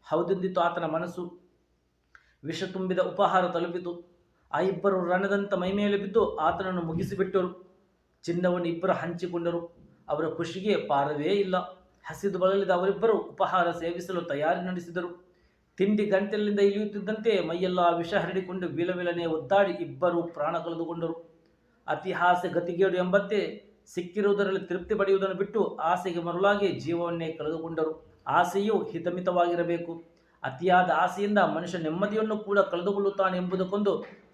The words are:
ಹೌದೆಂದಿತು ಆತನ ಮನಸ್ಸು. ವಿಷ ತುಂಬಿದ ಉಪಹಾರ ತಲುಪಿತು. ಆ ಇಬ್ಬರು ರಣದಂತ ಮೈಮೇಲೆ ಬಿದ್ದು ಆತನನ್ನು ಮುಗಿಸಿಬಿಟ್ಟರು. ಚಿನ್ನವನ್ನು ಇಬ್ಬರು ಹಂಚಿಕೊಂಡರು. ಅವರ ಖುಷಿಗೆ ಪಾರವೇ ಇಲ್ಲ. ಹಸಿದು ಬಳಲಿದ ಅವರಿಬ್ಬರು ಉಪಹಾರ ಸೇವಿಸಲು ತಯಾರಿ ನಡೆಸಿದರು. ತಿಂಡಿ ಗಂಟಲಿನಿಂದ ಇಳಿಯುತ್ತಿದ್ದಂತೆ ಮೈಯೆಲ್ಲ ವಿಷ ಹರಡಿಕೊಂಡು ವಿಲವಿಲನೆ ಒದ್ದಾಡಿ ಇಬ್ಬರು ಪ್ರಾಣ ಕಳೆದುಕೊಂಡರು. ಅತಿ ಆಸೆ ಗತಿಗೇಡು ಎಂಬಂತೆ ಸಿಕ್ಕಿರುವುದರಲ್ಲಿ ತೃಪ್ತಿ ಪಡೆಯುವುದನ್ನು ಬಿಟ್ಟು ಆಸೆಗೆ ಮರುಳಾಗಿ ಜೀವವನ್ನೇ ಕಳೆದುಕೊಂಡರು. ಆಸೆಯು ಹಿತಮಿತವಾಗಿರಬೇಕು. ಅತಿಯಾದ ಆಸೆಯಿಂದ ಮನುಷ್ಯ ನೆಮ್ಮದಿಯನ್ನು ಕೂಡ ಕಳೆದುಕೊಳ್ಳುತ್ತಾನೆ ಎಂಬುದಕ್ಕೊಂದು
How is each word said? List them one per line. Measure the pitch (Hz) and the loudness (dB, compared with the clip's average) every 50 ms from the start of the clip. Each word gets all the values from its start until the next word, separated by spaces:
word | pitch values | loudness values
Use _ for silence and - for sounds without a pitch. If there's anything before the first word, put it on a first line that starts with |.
| _ - | _ -2
ಹೌದೆಂದಿತು | 156 165 175 170 196 185 180 180 180 180 | -2 -2 0 0 -2 -2 -2 -2 0 0
ಆತನ | 170 170 170 175 170 | 0 0 0 -2 -4
ಮನಸ್ಸು. | 156 156 165 180 - - 180 175 175 - - _ _ _ _ _ _ _ _ _ _ _ _ _ _ _ - _ _ _ _ - | -4 -4 -4 -4 -6 -8 -10 -10 -10 -12 -18 _ _ _ _ _ _ _ _ _ _ _ _ _ _ _ -20 _ _ _ _ -10
ವಿಷ | 147 165 - 190 | -8 -6 -6 -6
ತುಂಬಿದ | 180 180 190 185 185 185 185 | -6 -4 -4 -2 0 2 2
ಉಪಹಾರ | 180 - - - 202 175 185 185 180 | 0 0 2 2 2 4 6 4 2
ತಲುಪಿತು. | 175 175 170 175 175 175 180 180 175 175 175 - _ _ _ _ _ _ _ _ _ - | 4 0 -2 -2 -2 -4 -6 -6 -8 -10 -10 -14 _ _ _ _ _ _ _ _ _ -2
ಆ | 147 | 0
ಇಬ್ಬರು | 180 190 190 165 - 202 190 185 175 | 2 0 0 2 2 2 2 2 2
ರಣದಂತ | 170 180 185 196 196 202 202 202 196 202 | 2 2 2 2 2 0 0 0 -2 -2
ಮೈಮೇಲೆ | 180 175 185 196 202 208 - 202 | -2 0 -2 0 0 0 0 0
ಬಿದ್ದು | 196 - - - 226 - - - | 0 -2 0 2 2 2 2 0
ಆತನನ್ನು | - 156 165 175 185 190 185 185 180 | 0 0 0 0 0 -4 -2 -2 -2
ಮುಗಿಸಿಬಿಟ್ಟರು. | 170 160 160 170 190 190 196 185 190 185 - 190 180 180 180 - - - _ _ _ _ _ _ _ _ _ _ - | -4 -2 -2 -4 -4 -4 -2 -2 -2 0 2 0 0 0 -6 -12 -20 -20 _ _ _ _ _ _ _ _ _ _ -6
ಚಿನ್ನವನ್ನು | 170 170 170 175 180 175 175 170 | -4 -2 0 2 2 2 2 0
ಇಬ್ಬರು | 165 170 - 185 190 165 | -2 -4 -2 0 0 0
ಹಂಚಿಕೊಂಡರು. | - 165 170 170 170 185 170 170 175 170 170 170 170 170 - _ - - - _ _ _ - | 0 -2 -6 -6 -6 -8 -6 -4 -2 -2 -2 -2 -2 -6 -8 _ -20 -20 -20 _ _ _ -4
ಅವರ | 151 151 160 156 | -2 -2 -2 -4
ಖುಷಿಗೆ | - - 170 - - 190 190 214 196 151 - | -2 -4 -6 -6 -6 -4 0 0 0 0 2
ಪಾರವೇ | - 147 139 143 147 147 143 147 170 | 0 2 2 2 0 -2 -2 0 0
ಇಲ್ಲ. | 202 202 196 185 185 180 - - - - _ _ _ _ - | 2 2 2 2 0 -2 -2 -4 -14 -20 _ _ _ _ -14
ಹಸಿದು | - 160 - 196 202 180 180 | -14 -12 -4 -4 -2 0 2
ಬಳಲಿದ | 180 185 196 196 196 180 | 2 4 4 4 2 2
ಅವರಿಬ್ಬರು | 185 175 185 190 190 - 208 226 208 | 2 2 2 0 0 2 2 4 4
ಉಪಹಾರ | 175 - - - - 190 - - 185 170 170 | 2 0 -6 -2 -2 0 2 4 2 2 2
ಸೇವಿಸಲು | 170 170 165 170 175 175 170 190 185 170 | 0 -2 -4 -4 -4 -6 -6 -4 -4 -4
ತಯಾರಿ | - - 143 143 151 160 185 185 | -4 -4 -4 0 0 0 0 0
ನಡೆಸಿದರು. | 180 185 180 180 170 - 170 180 170 175 - - - _ _ _ _ _ _ _ _ _ _ | -2 -4 -6 -6 -8 -6 -6 -6 -6 -6 -10 -14 -20 _ _ _ _ _ _ _ _ _ _
ತಿಂಡಿ | - 185 208 214 208 202 | 0 2 2 4 2 2
ಗಂಟಲಿನಿಂದ | - 190 190 202 208 214 214 208 208 208 208 | 4 2 2 2 0 -2 0 0 0 4 4
ಇಳಿಯುತ್ತಿದ್ದಂತೆ | 202 202 196 208 214 208 208 202 185 196 214 214 - 233 208 185 165 | 4 4 4 2 -2 -2 -4 -6 -4 -4 -6 0 0 2 2 2 0
ಮೈಯೆಲ್ಲ | 160 170 180 185 180 180 180 175 170 170 | 0 -2 -2 0 0 2 4 4 4 4
ವಿಷ | 170 170 - - | 2 -2 0 0
ಹರಡಿಕೊಂಡು | - 165 175 180 190 185 180 185 185 180 | 0 0 0 -2 -4 -4 -4 -6 -6 -6
ವಿಲವಿಲನೆ | 160 135 151 175 185 180 175 180 175 170 170 170 | -6 -2 -2 -2 -2 -2 -2 -2 -2 -2 -2 -2
ಒದ್ದಾಡಿ | 165 156 160 147 131 196 202 202 190 170 | -2 -2 -4 0 2 4 4 4 4 0
ಇಬ್ಬರು | - 170 143 135 - 180 175 170 170 170 | -4 -6 -10 -4 0 0 2 2 2 -2
ಪ್ರಾಣ | 170 - 147 147 156 170 | -4 -4 -4 -4 -2 -2
ಕಳೆದುಕೊಂಡರು. | 165 - 175 165 160 165 156 170 165 165 160 160 - - - _ _ _ _ _ _ _ _ _ _ _ | -4 -4 -6 -6 -6 -6 -6 -6 -6 -4 -6 -6 -8 -12 -20 _ _ _ _ _ _ _ _ _ _ _
ಅತಿ | - 151 - - 190 | -4 -4 -4 -2 -6
ಆಸೆ | 165 147 175 180 180 - - 175 | -2 2 4 4 4 4 2 0
ಗತಿಗೇಡು | 147 180 170 175 175 170 190 190 180 | -2 0 -2 -2 0 2 2 2 2
ಎಂಬಂತೆ | 180 180 180 180 202 196 190 220 202 175 156 - - - - _ _ _ | 0 0 2 2 2 2 2 -2 -2 -2 -2 -8 -12 -18 -20 _ _ _
ಸಿಕ್ಕಿರುವುದರಲ್ಲಿ | _ - 180 175 175 - 208 196 202 202 196 202 190 190 190 | _ -8 -8 -8 -6 -4 0 2 2 2 2 2 0 -2 -4
ತೃಪ್ತಿ | - - 175 170 175 - 220 | -4 -4 -6 -6 -2 -4 -2
ಪಡೆಯುವುದನ್ನು | 185 196 190 196 185 190 190 185 | 0 2 2 2 2 2 -2 -2
ಬಿಟ್ಟು | 185 202 202 - 220 185 - - | -4 -6 -2 0 0 0 0 -2
ಆಸೆಗೆ | - 156 165 180 180 180 190 170 175 | -2 0 0 0 0 -2 -4 -4 -4
ಮರುಳಾಗಿ | 165 170 170 175 196 202 208 202 202 185 | -4 -4 -2 2 2 2 4 4 0 0
ಜೀವವನ್ನೇ | 135 117 110 156 170 170 175 170 170 170 165 165 | -2 -2 -4 -4 -2 -2 -2 -2 -2 -4 -4 -6
ಕಳೆದುಕೊಂಡರು. | 165 - 151 151 160 160 160 165 165 160 160 156 156 - - - - _ _ | -6 -6 -4 -4 -4 -4 -6 -6 -2 -2 -2 -2 -2 -8 -14 -20 -20 _ _
ಆಸೆಯು | - 135 165 180 180 - 196 202 214 208 190 - | 2 4 4 4 4 2 0 2 2 2 0 0
ಹಿತಮಿತವಾಗಿರಬೇಕು. | - - 170 165 175 170 185 185 185 180 180 175 175 175 175 170 165 170 170 170 165 170 170 - - _ _ _ _ _ _ - | -2 -6 -4 -4 -4 -4 -2 -2 2 4 4 4 4 2 0 0 0 -2 -2 -4 -8 -10 -12 -14 -20 _ _ _ _ _ _ -8
ಅತಿಯಾದ | 131 127 131 170 185 180 180 180 175 156 | -8 -6 -2 2 6 6 6 6 6 4
ಆಸೆಯಿಂದ | 156 180 180 - 202 202 202 208 | 2 2 2 0 -2 -2 2 4
ಮನುಷ್ಯ | 208 180 160 151 160 175 180 180 | 4 4 4 2 -2 -4 -4 -6
ನೆಮ್ಮದಿಯನ್ನು | 175 160 156 160 180 202 202 208 220 220 214 220 | -4 -2 -2 0 0 -2 0 0 0 0 0 -2
ಕೂಡ | 214 - 190 202 202 | -4 -2 2 4 4
ಕಳೆದುಕೊಳ್ಳುತ್ತಾನೆ | 190 - 175 175 180 202 202 202 202 196 196 - 190 185 180 | 4 4 0 -2 0 0 0 2 0 0 2 2 0 0 0
ಎಂಬುದಕ್ಕೊಂದು | 180 180 180 185 185 185 180 196 208 208 202 170 - - - - - - _ | 0 -2 -2 -2 -2 -2 -2 0 0 2 2 0 0 -4 -10 -16 -20 -20 _